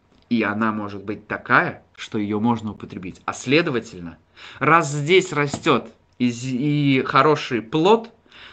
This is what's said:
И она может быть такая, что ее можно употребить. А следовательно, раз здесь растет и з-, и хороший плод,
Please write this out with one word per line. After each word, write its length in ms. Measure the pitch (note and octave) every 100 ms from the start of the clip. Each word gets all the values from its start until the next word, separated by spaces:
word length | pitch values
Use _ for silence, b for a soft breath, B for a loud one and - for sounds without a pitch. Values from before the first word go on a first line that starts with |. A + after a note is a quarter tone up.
| _ _ -
И 120 | A#2+
она 300 | G2+ G#2 A2+
может 320 | G#2+ G#2 G2+
быть 240 | G2+ G2 -
такая, 560 | G2 - C3 E3 - _ -
что 220 | - A2+
ее 220 | G2+ G#2+
можно 320 | A2+ A2+ G#2+
употребить. 480 | G2 F2 G2 F#2 E2
А 80 | -
следовательно, 840 | G2 A#2+ D3 E3+ B2 A2+ F2+ E2 D#2+ _ B B B
раз 320 | C#3 E3 D3
здесь 420 | D3 D3 F#3 F3
растет 600 | D3 C#3+ - E3 C3 - - _ -
и 120 | B2
з-, 260 | A#2 C3 B2
и 460 | D3 D3 C#3+ C3+
хороший 600 | B2+ C#3 D3+ D3 - A#2
плод, 500 | A2 D#3 F3 A3 - _ B B B